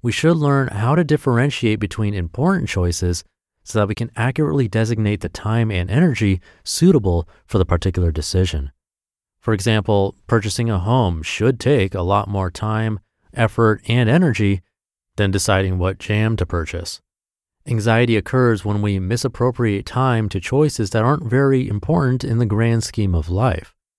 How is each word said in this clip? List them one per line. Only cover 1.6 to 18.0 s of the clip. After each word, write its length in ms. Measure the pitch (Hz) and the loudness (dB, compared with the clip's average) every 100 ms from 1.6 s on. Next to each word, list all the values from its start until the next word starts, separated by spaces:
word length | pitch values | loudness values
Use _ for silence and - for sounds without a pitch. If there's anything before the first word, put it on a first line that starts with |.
| 113 107 | -2 0
between 360 | 101 - 104 101 | -4 -4 -4 -2
important 540 | 82 - 170 190 113 | -6 -2 0 0 -2
choices 540 | 95 87 - 90 87 - _ _ _ | -2 0 0 -2 -4 -8 _ _ _
so 140 | - 110 | -4 -2
that 100 | 101 | 0
we 60 | |
can 160 | 104 117 - | -2 -6 -2
accurately 520 | 120 156 151 147 113 | -2 0 -2 0 0
designate 540 | 110 113 113 104 104 | 0 0 0 0 -2
the 80 | 87 | -6
time 400 | - 107 117 113 | -8 -2 0 0
and 220 | 92 90 | -2 0
energy 500 | 120 175 117 104 95 - _ | 2 2 2 0 0 -4 _
suitable 640 | - - 175 151 98 85 - - - | -8 2 4 4 2 0 -2 -12 -2
for 140 | 101 | 0
the 60 | 90 | 2
particular 460 | 85 95 90 85 | 2 0 0 0
decision. 600 | 78 - 92 92 76 69 - _ _ _ _ _ _ | 0 -2 0 0 -2 -8 -12 _ _ _ _ _ _
For 140 | - | -2
example, 600 | 107 117 107 107 101 98 - - | 0 2 0 2 2 0 -4 0
purchasing 440 | 117 104 - 117 | 0 0 -2 -2
a 100 | 95 | 0
home 420 | 98 127 98 82 | 2 2 2 -2
should 380 | 78 - 113 120 | -6 -2 0 0
take 340 | 135 143 95 | 2 2 0
a 80 | 98 | -2
lot 280 | 90 101 101 | 0 0 0
more 200 | 101 92 | -4 -4
time, 520 | - 110 110 110 104 _ _ _ | -4 -4 -2 -2 -4 _ _ _
effort, 480 | - 110 - 110 107 - | -2 -2 2 2 2 0
and 200 | 120 113 | 2 4
energy 520 | 160 165 113 101 92 - _ _ _ _ - | 4 2 2 0 0 -6 _ _ _ _ -2
than 140 | 98 | 0
deciding 460 | 98 - 95 95 90 | 0 2 2 2 0
what 200 | 92 95 | -2 -4
jam 400 | - 107 110 110 | -2 0 0 -2
to 80 | 85 | -2
purchase. 560 | 85 80 85 82 - _ _ _ _ _ _ 139 | -4 -6 -8 -10 -14 _ _ _ _ _ _ -6
Anxiety 500 | 117 110 113 | -2 2 2